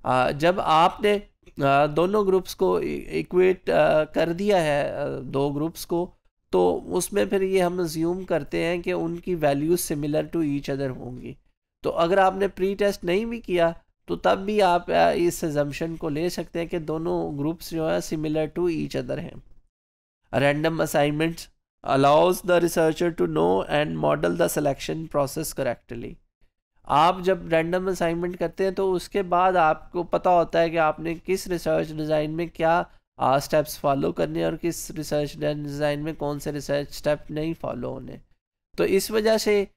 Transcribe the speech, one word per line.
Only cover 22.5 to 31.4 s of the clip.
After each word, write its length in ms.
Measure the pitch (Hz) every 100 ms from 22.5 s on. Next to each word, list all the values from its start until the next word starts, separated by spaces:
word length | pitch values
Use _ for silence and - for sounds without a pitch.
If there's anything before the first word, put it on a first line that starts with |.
| 175
researcher 600 | 170 170 160 160 175 165
to 60 | 175
know 380 | 156 170 190 175
and 320 | 147 156 160 151
model 260 | 151 175
the 260 | 175 170 -
selection 520 | 147 139 - 156 160 147
process 400 | 135 - 156 -
correctly। 580 | 127 117 _ 117 113 - _ _ _ _ _ _ -
आप 340 | 139 165 190
जब 280 | 180 185 170
रैंडम 400 | 165 165 180 185
असाइनमेंट 460 | 180 170 165 175 185
करते 280 | 165 -
हैं 100 | 190
तो 180 | 185 190
उसके 300 | 180 - 202
बाद 340 | 180 175 185 180
आपको 480 | 156 160 - 180
पता 260 | 170 170 185
होता 300 | 175 165 165
है 100 | 170
कि 80 | 165
आपने 380 | 156 151 160 165
किस 320 | - 190